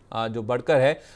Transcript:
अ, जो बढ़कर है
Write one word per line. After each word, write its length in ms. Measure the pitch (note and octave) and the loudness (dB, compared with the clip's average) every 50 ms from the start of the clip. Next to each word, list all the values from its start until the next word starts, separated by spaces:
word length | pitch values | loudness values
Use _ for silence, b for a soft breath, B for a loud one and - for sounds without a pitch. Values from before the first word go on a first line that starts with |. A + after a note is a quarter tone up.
| _ _ - | _ _ -6
अ, 140 | A2+ A2+ | -6 -6
जो 160 | A2+ A2 A#2 G#2+ | -4 -6 -6 -4
बढ़कर 340 | G#2+ B2 B2 - - D#3 | -4 -4 -2 0 2 2
है 240 | C3+ C3 C#3+ D#3 B B B B | 4 4 2 0 B B B B